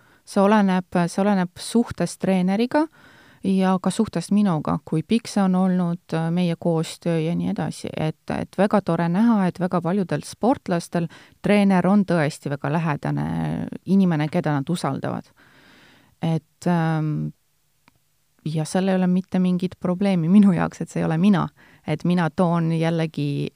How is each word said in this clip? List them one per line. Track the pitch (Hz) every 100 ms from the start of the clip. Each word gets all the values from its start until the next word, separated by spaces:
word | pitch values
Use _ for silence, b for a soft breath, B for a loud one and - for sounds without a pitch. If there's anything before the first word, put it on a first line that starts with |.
| b b -
See | 208
oleneb, | 196 214 196 185 - 180 170
see | -
oleneb | 202 196 175 -
suhtest | - 233 - - 175 -
treeneriga | 190 190 180 202 247 302 320 b b b b b
ja | 190 190 185 185
ka | 190
suhtest | - 208 170 -
minuga, | 202 202 156 147 170
kui | - 160
pikk | - 220 -
see | 208
on | 190
olnud, | 185 185 180 170 175 -
äh, | 165 165
meie | 175 175
koostöö | 165 175 160 165 - 170 160
ja | 160
nii | 175 180
edasi. | 196 160 - -
Et, | - 156 - -
et | - - -
väga | 208 208
tore | 175 170 170
näha, | 180 233 214 180
et | -
väga | 185 180
paljudel | 170 202 180 151
sportlastel | - - 220 285 - 175 - 175 170 B B _
treener | - 208 196 180 180
on | 208
tõesti | 185 170 147 - 143
väga | 143 143
lähedane | 165 160 143 147 143 156 165 156 147 - -
inimene, | - 196 180 151 151
keda | - 156
nad | 143 135
usaldavad. | 180 147 135 131 117 - b b b b b b b b _
Et, | 165 160 - _ 175
ähm, | 170 160 156 151 151 151 - _ _ _ _ _ _ _ _ _ _
ja | 156 156
seal | 151 190 190
ei |
ole | 185 185
mitte | 185 - 185
mingit | 185 180 185 -
probleemi | 180 180 202 180 160
minu | 208 196
jaoks, | 165 160 -
et | 165
see | 165
ei | 170
ole | 160
mina. | 202 170 151 b b b -
Et | 151
mina | 170 180 160
toon | - 170 170 165
jällegi | 165 165 165 160 - 147 143 147